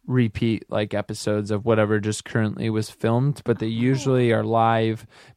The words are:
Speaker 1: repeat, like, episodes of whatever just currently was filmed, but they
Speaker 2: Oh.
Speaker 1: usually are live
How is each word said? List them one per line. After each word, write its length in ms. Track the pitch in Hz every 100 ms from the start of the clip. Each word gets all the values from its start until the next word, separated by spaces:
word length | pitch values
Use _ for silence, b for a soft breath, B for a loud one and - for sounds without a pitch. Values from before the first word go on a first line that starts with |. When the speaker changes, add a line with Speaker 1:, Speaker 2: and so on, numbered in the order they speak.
| -
Speaker 1:
repeat, 580 | 127 113 - 117 113 -
like, 240 | 107 104
episodes 600 | 101 - 104 - 104 101
of 120 | 104
whatever 360 | 117 110 107 107
just 240 | 104 107
currently 440 | - 117 107 - 113
was 220 | 110 110
filmed, 520 | - 113 120 139 139
but 160 | - 101
they 60 | 110
Speaker 2:
Oh. 20 |
Speaker 1:
usually 640 | 113 123 131 139 127 120
are 100 | 110
live 640 | 107 113 113 113 113 110 - B B